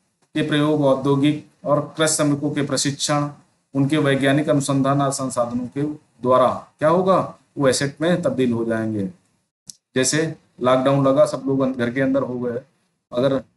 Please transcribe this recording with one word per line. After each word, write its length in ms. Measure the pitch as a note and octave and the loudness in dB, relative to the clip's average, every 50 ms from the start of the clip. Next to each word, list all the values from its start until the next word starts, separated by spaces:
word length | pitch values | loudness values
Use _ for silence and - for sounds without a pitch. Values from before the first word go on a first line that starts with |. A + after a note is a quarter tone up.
| _ _ _ _ _ _ - | _ _ _ _ _ _ -4
के 120 | D3+ D#3 D3+ | -4 -2 0
प्रयोग, 360 | D3+ D3 D3 D3+ D#3 C#3+ C#3+ | 0 0 0 0 0 2 2
औद्योगिक 640 | C3+ C3 B2+ B2 C#3+ C#3 C3+ C#3 D3+ D3+ D3 - _ _ _ - | 2 2 2 2 0 2 2 2 0 0 -2 -6 _ _ _ -2
और 160 | F3+ F#3+ - - - - | -2 0 -2 -2 -4 -4
कृषि 180 | D#3 D#3+ D3+ - | -2 -2 0 0
श्रमिकों 360 | - D3+ D3 C#3+ C#3+ D3+ C#3+ | 0 0 0 0 0 -2 -4
के 120 | C#3+ D3 | -2 -2
प्रशिक्षण, 680 | C#3 C3+ C3+ B2+ - C#3+ C#3 - - - D3 D3 D3 D3 C#3+ - _ _ _ _ _ _ - | -2 -2 -2 -2 -2 -2 -4 -4 -2 -2 0 -2 -2 -4 -8 -14 _ _ _ _ _ _ -2
उनके 240 | C#3 C#3 C3+ D#3 D3+ | 0 0 2 2 2
वैज्ञानिक 500 | C#3+ C#3 C3+ B2+ C3+ C3+ C#3 D3+ D3 D3+ | 2 2 2 2 2 2 2 2 2 2
अनुसंधान 540 | D3+ C#3+ C3+ - C#3 C#3 C3 C3+ C#3 C#3+ | 0 0 0 0 0 0 2 2 2 0
और 100 | C#3 C3+ | 0 -2
संसाधनों 540 | C3 - C3 B2+ - B2+ A#2+ A#2 A#2+ B2 B2 | -2 -4 -6 -6 -2 -2 -4 -2 -2 -6 -6
के 160 | A#2+ - C#3 C#3+ D3+ D3+ - _ _ _ _ | -6 -6 -6 -4 -6 -6 -10 _ _ _ _
द्वारा 260 | - B2 B2+ B2+ B2+ A#2 G2+ - - - _ - | 0 2 4 4 4 2 0 -4 -10 -16 _ -2
क्या 100 | C#3+ D#3 | 0 2
होगा? 500 | E3+ F3+ F#3 F#3+ F#3 D#3 - - - _ _ _ - - | 2 2 2 2 2 2 0 -4 -10 _ _ _ -4 0
वो 100 | C#3+ C3 | 2 2
asset 320 | B2 - C#3+ C3+ - - | 2 2 -2 -4 -4 -2
में 220 | D#3 F3 F3 F3+ | 0 0 0 0
तब्दील 300 | F3 C#3 A#2+ B2 C3 A#2+ | 0 -2 0 0 0 0
हो 120 | A#2 A2+ A2+ | 0 -2 -2
जाएंगे। 440 | A2+ A2+ A2+ A2 A2 G#2+ G#2 F#2+ F#2 - _ _ _ _ _ _ _ _ _ _ - - _ _ _ - | -2 -2 -2 -2 -2 -2 -4 -4 -6 -8 _ _ _ _ _ _ _ _ _ _ -20 -20 _ _ _ -2
जैसे 380 | B2+ C3 - D3 D#3 D#3+ D#3 - - _ _ _ - | -2 0 0 0 -2 -2 -4 -6 -12 _ _ _ -2
lockdown 440 | A#2+ B2 C3 C3 C3 C#3 C#3 C#3 C3+ | 2 2 2 4 4 2 2 2 2
लगा, 200 | C3+ C3+ D3 D3+ | 2 4 4 2
सब 160 | D3 - C3 C3 | 2 0 -6 -4
लोग 140 | C#3 C3+ C3 | -2 0 0
अं-, 140 | C3+ B2+ B2+ | 0 -2 -2
घर 180 | B2 A#2+ A#2+ | -2 -4 -2
के 80 | A#2 C3+ | -2 -2
अंदर 220 | C3+ C3+ C3+ C#3 | 0 0 0 0
हो 160 | B2 A#2+ B2+ A#2+ | -2 -2 -6 -6
गए, 220 | B2 A#2+ A#2 A2+ - _ _ _ _ _ _ _ _ - | -4 -4 -6 -6 -10 _ _ _ _ _ _ _ _ -8
अगर 300 | B2 B2 B2+ C3+ C3+ C3 - _ _ | -4 0 0 0 0 -2 -6 _ _